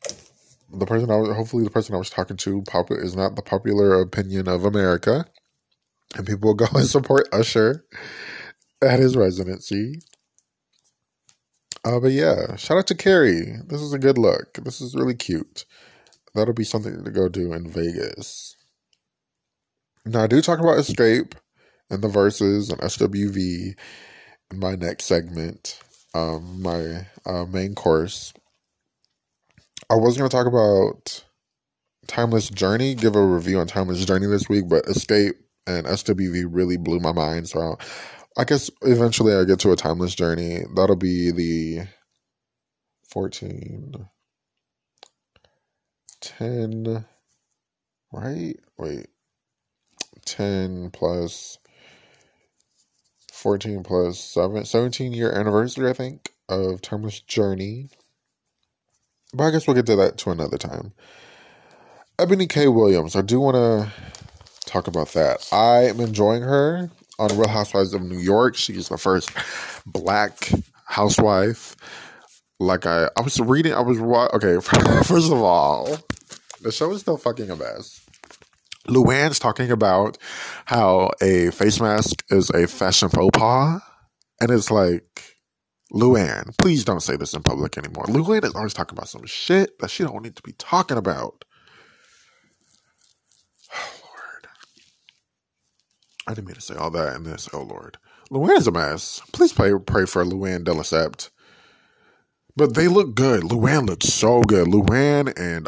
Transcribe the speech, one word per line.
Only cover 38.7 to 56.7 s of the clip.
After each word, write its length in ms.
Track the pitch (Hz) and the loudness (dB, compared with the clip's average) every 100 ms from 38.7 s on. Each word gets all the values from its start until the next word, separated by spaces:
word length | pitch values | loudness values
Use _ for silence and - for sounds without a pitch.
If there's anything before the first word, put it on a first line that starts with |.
| - | -2
eventually 500 | 131 120 117 - 110 | 2 4 4 4 4
I 100 | 98 | 4
get 160 | 92 92 | 4 4
to 140 | 101 | 4
a 20 | 87 | 2
Timeless 400 | 80 85 90 - | 0 -2 -4 -2
Journey. 480 | 85 82 85 85 - | -2 -2 -4 -6 -4
That'll 220 | 90 95 92 | 0 2 2
be 360 | 92 90 87 | 0 -2 -2
the 560 | 85 82 82 80 82 95 _ _ _ _ _ _ _ _ _ _ _ - | -2 -2 -2 -4 -8 -10 _ _ _ _ _ _ _ _ _ _ _ -12
fourteen, 960 | 101 95 - 101 95 98 101 143 - 98 _ _ _ _ _ _ _ _ _ _ _ _ _ _ _ _ _ _ _ - - | -8 -8 -8 -14 -14 -14 -16 -16 -18 -20 _ _ _ _ _ _ _ _ _ _ _ _ _ _ _ _ _ _ _ -20 -20
ten, 840 | - - 113 123 110 113 113 110 110 _ _ _ _ _ _ _ _ _ _ | -18 -10 -8 -6 -6 -6 -6 -8 -10 _ _ _ _ _ _ _ _ _ _
right? 420 | - 120 160 165 - _ - | -12 -10 -10 -10 -14 _ -14
Wait. 300 | 80 67 - _ _ _ _ _ _ _ _ - - _ - | -12 -12 -14 _ _ _ _ _ _ _ _ -16 -16 _ -14
Ten 640 | - 101 95 92 90 90 | -6 -4 -2 -4 -8 -12
plus 640 | - 87 87 85 - - - _ _ _ _ _ _ _ _ _ _ _ _ _ _ _ _ _ | -4 -2 -2 -6 -8 -18 -20 _ _ _ _ _ _ _ _ _ _ _ _ _ _ _ _ _
fourteen 500 | - 101 98 107 101 | -6 -2 -2 -4 -10
plus 380 | 87 92 90 92 | -4 -2 -2 -4
seven, 460 | - 85 95 107 - | -6 -2 -2 -2 -2
seventeen 480 | 117 123 - 127 | -2 -2 -4 -6
year 180 | 117 117 | -4 -2
anniversary, 580 | 101 107 104 123 135 127 | 0 0 0 0 -2 -2
I 40 | |
think, 400 | 127 127 147 - _ - | -2 -8 -12 -18 _ -6
of 320 | 95 95 | -4 -2